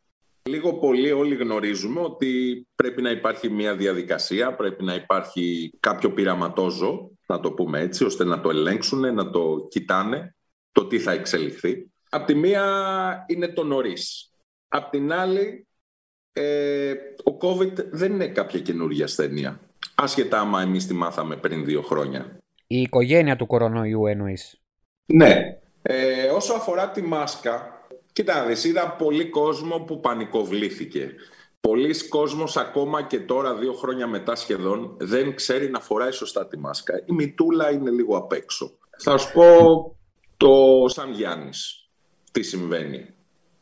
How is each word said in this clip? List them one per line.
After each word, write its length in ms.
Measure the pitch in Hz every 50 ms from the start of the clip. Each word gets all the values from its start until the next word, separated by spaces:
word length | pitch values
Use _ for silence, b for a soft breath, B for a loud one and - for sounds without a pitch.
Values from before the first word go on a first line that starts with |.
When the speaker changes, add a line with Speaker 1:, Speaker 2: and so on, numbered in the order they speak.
| _ _ _ _ _ _ _ _ _ 127
Speaker 1:
Λίγο 300 | 147 156 165 175 165 165
πολύ 340 | 151 139 123 123 135 147 143
όλοι 220 | 139 143 147 139
γνωρίζουμε 640 | 120 123 113 110 107 104 104 101 92 95 107 131 170
ότι 680 | 170 156 - - 139 131 127 127 127 123 123 123 - _ _
πρέπει 280 | - 131 123 123 127 123
να 80 | 120
υπάρχει 380 | 117 98 98 113 113 - - 110
μια 260 | 104 104 104 107 101
διαδικασία, 760 | 95 101 98 92 90 87 87 82 78 - - 92 104 120 131 -
πρέπει 300 | - 107 98 95 95 95
να 100 | 92 90
υπάρχει 800 | 90 - - 95 95 90 - - 90 87 87 87 85 82 80 - _
κάποιο 320 | - 110 101 - - 101 90
πειραματόζω, 960 | 98 98 95 90 90 85 85 87 - 95 90 90 - 92 - - - - - - _ _
να 140 | - 92 82
το 120 | - 82 -
πούμε 280 | - 90 80 76 73
έτσι, 240 | 85 92 - - 131
ώστε 200 | 101 - - 90
να 160 | 90 85 85
το 100 | - 85
ελέγξουνε, 600 | 80 78 78 87 101 110 - - 139 135 131 127
να 200 | 117 104 92 92
το 360 | - 87 82 80 78 76 - -
κοιτάνε, 640 | - 101 87 - 95 95 101 107 127 151 175 180 - _ _ _ _ _ _ _ _
το 140 | - 98
τι 120 | - 120 110
θα 140 | - 101 90
εξελιχθεί. 760 | 80 - - - 82 78 71 - - - 87 - - - - _ _ _ _
Απ' 160 | - 151 147
τη 80 | - 147
μία 920 | 147 165 185 202 196 196 196 196 196 196 190 190 190 185 185 175 185 - -
είναι 200 | 170 175 175 170
το 160 | 170 175 160
νωρίς. 680 | 147 139 131 120 104 87 - - - - - - - _ _ _ _ _ _ _ _
Απ' 220 | - 147 - -
την 220 | - 143 139 147 165
άλλη, 540 | 180 185 185 190 196 202 220 233 - - _ _ _ _ _ _ _ _ _ _ _ _ _ _
ε, 600 | - 143 147 147 147 143 143 143 143 143 139 135 - - - - - -
ο 120 | - - -
covid 320 | 185 180 185 185 190 190 185 185 - -
δεν 220 | 160 160 185 196 202
είναι 160 | 190 170 -
κάποια 320 | - 107 98 - - 87
καινούργια 440 | - - 85 85 82 78 73 73 76
ασθένεια, 560 | 73 - - 76 69 71 73 69 67 69 - - _ _ _ - - -
άσχετα 460 | - 143 131 - 139 123 - 120 107
άμα 220 | 104 104 101 92 92
εμείς 240 | 95 92 92 92
τη 80 | 92 90
μάθαμε 420 | 87 87 85 - - 78 78 76
πριν 280 | 73 - 78 80 80 73
δύο 180 | 71 76 73 73
χρόνια. 540 | - 80 76 71 67 67 65 65 - - - _ _ _ _ _
Speaker 2:
Η 140 | _ 120 127
οικογένεια 560 | 127 123 - 127 123 123 156 170 160 143 131
του 100 | 120 120
κορονοϊού 600 | - 127 117 117 113 113 113 110 107 110 110 107
εννοείς; 540 | 104 104 101 101 98 95 - - - - _ _ _ _ _ _ _ _ _ _
Speaker 1:
Ναι. 520 | - 156 160 156 - - - - - - - - _ _ _ _
Ε, 440 | - 131 131 131 131 131 131 131
όσο 260 | 131 151 196 202 - 233
αφορά 380 | 220 - 190 175 180 196 196
τη 120 | - 208 180
μάσκα, 800 | 165 165 151 147 - - - - 120 117 120 - - - - - _ - - _ _ _
κοίτα 220 | - 202 190 170 147
να 60 | 123
δεις, 180 | 117 117 110 -
είδα 260 | 165 165 185 175 170 -
πολύ 360 | - 156 151 147 156 170 165
κόσμο 500 | 147 151 147 156 147 139 151 165 170 165
που 220 | 165 165 156 -
πανικοβλήθηκε. 1120 | - 123 117 113 110 - - 113 104 92 101 104 104 92 - - 82 - - 73 67 64 - B B B B B B B B _
Πολλοί 480 | - 107 110 123 139 151 156 156 - -
κόσμος, 480 | 151 147 151 143 143 156 160 147 -
ακόμα 460 | 147 117 - - 143 143 147 151 151 135
και 180 | - 135 113
τώρα, 340 | 92 - 127 131 139 131 120
δύο 180 | 104 120 131 120
χρόνια 340 | - - 127 131 127 120
μετά 280 | 117 107 95 92 117 117
σχεδόν, 600 | - - - 104 92 90 92 104 113 117 - - -
δεν 340 | - 92 113 131 139 143 139
ξέρει 360 | - - - 127 135 143 135
να 100 | 131 113
φοράει 300 | - - 107 110 123 131
σωστά 360 | - - 120 - - 101 95 -
τη 100 | - 76
μάσκα. 440 | 71 71 71 - - - 82 - -
Η 60 | - 175
μητούλα 580 | 160 147 143 - - 165 165 165 160 156 147
είναι 200 | 143 139 135 127
λίγο 260 | 120 123 117 104 101
απ' 160 | 90 - - -
έξω. 380 | - - - - - - - - _ _ _ - -
Θα 200 | - - 139 135
σου 140 | - - -
πω 140 | 170 170 170 170 170 165 165 165 160 - - - - _ _ _ _ _ _ _
το 120 | _ - 139 135 135 135 135 131 131 127
σαν 260 | 127 127 156 139 135 113
Γιάννης, 800 | 104 104 90 82 78 73 69 69 - - - - - _ _ _ _ _ _ _ _ _ _ -
τι 100 | 117 101
συμβαίνει. 720 | - - 92 90 82 85 82 73 71 67 64 64 - - _ _ _ _ _ _ _ _ _